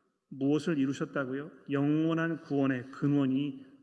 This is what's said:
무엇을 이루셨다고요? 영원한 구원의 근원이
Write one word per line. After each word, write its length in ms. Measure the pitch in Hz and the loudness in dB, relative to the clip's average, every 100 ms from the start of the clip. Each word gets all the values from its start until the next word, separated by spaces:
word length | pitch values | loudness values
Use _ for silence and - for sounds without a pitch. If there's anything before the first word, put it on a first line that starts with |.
| _ _ - | _ _ -14
무엇을 480 | 135 139 147 165 156 | -2 2 2 2 0
이루셨다고요? 720 | 135 135 165 147 127 135 160 - - | 0 -2 -4 -4 -4 -6 -10 -14 -4
영원한 720 | 139 143 156 160 165 165 160 | 0 2 4 2 2 0 -4
구원의 500 | - 139 135 127 123 | -2 0 2 0 -6
근원이 760 | - 143 143 135 131 143 - - - | -2 2 2 2 0 -2 -8 -16 -20